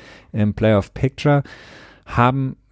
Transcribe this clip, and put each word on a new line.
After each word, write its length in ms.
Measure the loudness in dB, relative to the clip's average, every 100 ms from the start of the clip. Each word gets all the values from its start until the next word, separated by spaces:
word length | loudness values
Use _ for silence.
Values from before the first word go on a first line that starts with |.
| -20 -20 _
im 200 | -2 -2
Playoff-Picture, 920 | 0 2 2 0 -4 -6 -2 0 0 0 -10 -20 -20 -20 -20 -8
haben 520 | 0 0 0 -4 -8 _